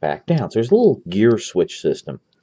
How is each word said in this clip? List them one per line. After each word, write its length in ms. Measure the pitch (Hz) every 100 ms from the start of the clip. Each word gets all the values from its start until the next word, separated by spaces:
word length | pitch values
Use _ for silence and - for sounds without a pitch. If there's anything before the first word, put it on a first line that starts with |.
back 240 | 78 76 -
down. 260 | 160 95
So 40 | 110
there's 160 | 120
a 40 | 214
little 260 | 220 120 85
gear 300 | 95 117 107
switch 420 | - 90 82 -
system 400 | 78 69 - 67 _ _